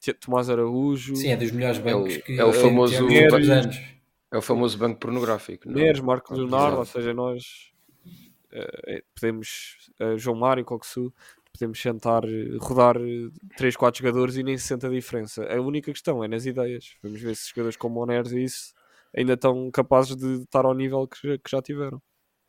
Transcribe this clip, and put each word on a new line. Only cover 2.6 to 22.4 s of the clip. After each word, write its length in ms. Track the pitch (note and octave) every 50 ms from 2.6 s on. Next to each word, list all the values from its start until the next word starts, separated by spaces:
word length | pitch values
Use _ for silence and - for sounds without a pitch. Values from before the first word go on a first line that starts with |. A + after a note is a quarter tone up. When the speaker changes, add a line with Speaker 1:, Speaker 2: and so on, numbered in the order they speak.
| B2 B2 A#2 B2 B2 A#2+ A#2+
Speaker 2:
temos 140 | B2+ B2+ C3+
há 40 | C#3+
Speaker 1:
Neres. 180 | D3+ D#3 D#3
Speaker 2:
muitos 180 | D3+ D3+ D3 C#3
anos. 280 | C3+ C3 A#2+ A2+ - - - - - _ _ _ _ _ _ - -
Speaker 3:
É 40 | A2+
o 40 |
famoso 360 | G#2 - B2 A#2 A#2+ A#2 G#2 G#2
banco 220 | A2+ A#2 A2+ -
pornográfico, 720 | - A2+ A#2 B2+ A#2+ A2+ A2 G2+ - - F#2 - - -
não 100 | B2 C#3
é? 40 | D#3
Speaker 1:
Neres, 180 | D#3+ D3+ C#3
Marcos 280 | C3 B2+ B2+ B2+ - -
Speaker 3:
Pronto, 120 | B2+ C3
Speaker 1:
Leonardo, 260 | C3 B2+ C3 C3+ C#3+ D3
Speaker 3:
exato. 120 | C#3 C3
Speaker 1:
ou 60 | A#2+
seja, 280 | - - B2 A#2+ A#2 A#2+
nós, 300 | A#2+ B2 B2+ B2 B2 B2 - - - - _ _ _ _ _ _ _ _ F3 - - - - _ _ _ _
eh, 300 | - A#2 - - - - - -
eh, 160 | G#2 - - _ _
podemos, 760 | - - A2+ A2+ A2+ A2 - - - - - - _ - _ _ -
eh, 180 | A2+ A2+ A2 A2
João 200 | A#2 B2+ A#2 A2+
Mário, 280 | A#2+ C3 C3 B2+ A#2+
Coxu, 480 | - B2 A2 - - - B2+ B2 B2+ - _ - - - _ _ _ _
podemos 280 | - A#2+ A2+ A2 -
sentar, 440 | - B2+ A2+ A2 - A#2+ A#2 A2+ A2+
eh, 320 | A2 A2 A2 A2 A#2 A#2+ A#2
rodar, 380 | - - B2+ B2+ B2 B2 A#2+ A#2+
eh, 320 | A#2+ A#2+ A#2+ A#2+ A#2+ A#2 - - - F#3+ -
três, 220 | - C3+ B2+ A#2+ -
quatro 240 | B2 B2 A#2+ -
jogadores 340 | B2+ B2+ A#2 B2+ B2+ B2+ B2+
e 80 | C3 C3
nem 140 | C3+ C3+ B2+
se 100 | - -
sente 180 | C3+ B2 C3
a 40 | B2+
diferença. 560 | B2+ B2+ A#2+ - - A#2 G#2+ G#2 - A2 G#2+ -
A 120 | A2 B2
única 300 | B2+ C#3 C#3+ D3+ C#3+ D3+
questão 300 | C#3+ - - F3+ D3 A#2+
é 60 | A2 G#2+
nas 180 | A2+ A#2 B2
ideias. 520 | C3 B2 C3 B2 A#2+ B2 A#2 - - - _
Vamos 200 | - G#2 G#2+ G#2+
ver 120 | A#2 A#2 A2
se 140 | - - -
jogadores 280 | - B2 A#2 A#2 A2 -
como 240 | - A#2+ A#2 A#2
o 40 | A#2+
Neres 280 | A#2+ A#2+ A#2+ A#2+ A#2+ B2
e 100 | B2 B2+
isso 300 | C3 - - - - _ _ _ _ _ _ _ _ -
ainda 200 | C3+ B2+ B2+ B2+
estão 360 | B2 - C3 B2+ B2+ B2+ C3
capazes 440 | - - B2+ - C3+ B2+ C3 C3 C3+
de 280 | C3 C3 C3 C3 B2+ B2+
estar 200 | - - C3+ C3
ao 100 | C3 C3
nível 320 | C3 C3+ C3 C3 C3+ C3+
que 220 | B2+ - - - C#3+
já, 100 | C#3+ C3+
que 120 | - -
já 120 | - C3+
tiveram. 400 | C3 - D3 C#3+ C#3+ C3+ C#3 C#3+ _ _ _ _ _ _ _ _